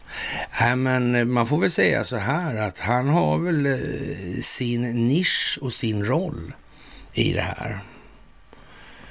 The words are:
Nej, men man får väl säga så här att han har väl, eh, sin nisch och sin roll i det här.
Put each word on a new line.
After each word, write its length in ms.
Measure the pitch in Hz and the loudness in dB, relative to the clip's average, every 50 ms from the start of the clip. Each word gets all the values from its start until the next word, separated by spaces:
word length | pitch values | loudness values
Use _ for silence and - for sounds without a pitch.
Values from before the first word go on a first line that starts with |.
| - - - - - - - - - - - - | -18 -14 -10 -10 -8 -6 -6 -6 -8 -6 -2 0
Nej, 160 | 113 120 127 | 2 2 2
men 560 | 127 131 131 127 127 123 120 123 120 117 123 | 2 2 2 2 2 4 4 4 4 2 4
man 160 | 123 120 117 | 2 2 2
får 100 | 117 147 | 2 2
väl 140 | 170 196 185 | 2 2 2
säga 320 | - 196 190 170 139 110 104 | 2 4 2 4 2 2 0
så 140 | - 123 | -2 -2
här 380 | 107 98 117 143 175 180 156 117 | -2 0 0 0 0 -2 -2 -2
att 240 | 107 107 98 - - | -2 -2 -2 -4 -4
han 280 | - 104 120 123 131 | -2 0 0 2 2
har 300 | 139 156 175 165 151 156 | 4 4 4 4 2 2
väl, 280 | 156 170 180 165 147 139 | 0 0 0 2 2 2
eh, 760 | 139 131 - - - - - - - 85 92 95 87 92 - | 2 0 0 -2 -4 -4 -4 -4 -6 -6 -6 -6 -6 -4 0
sin 640 | - - - - 127 120 120 117 123 120 117 120 117 | 0 2 2 2 0 0 0 0 0 0 0 2 2
nisch 520 | 123 139 180 180 - - - - - - - | 4 4 4 2 2 0 0 -2 -2 -4 -4
och 120 | 139 127 - | -2 -2 -2
sin 320 | - - 110 107 104 101 | 0 0 0 0 0 0
roll 480 | 107 131 170 190 - - - 85 - - - - - - - - - - - - - - | 0 0 0 0 -2 -6 -8 -8 -10 -12 -16 -18 -20 -20 -20 -20 -20 -18 -18 -14 -6 -2
i 200 | - - - - | 0 0 2 2
det 80 | 92 | 0
här. 380 | 87 92 - - - - 104 98 98 - - - - - - - - - - - - - - - - - - - - - - - - - | -2 -2 -4 -6 -6 -6 -6 -8 -10 -14 -18 -20 -20 -20 -20 -20 -20 -20 -20 -20 -20 -20 -20 -20 -20 -20 -20 -20 -20 -20 -20 -20 -20 -20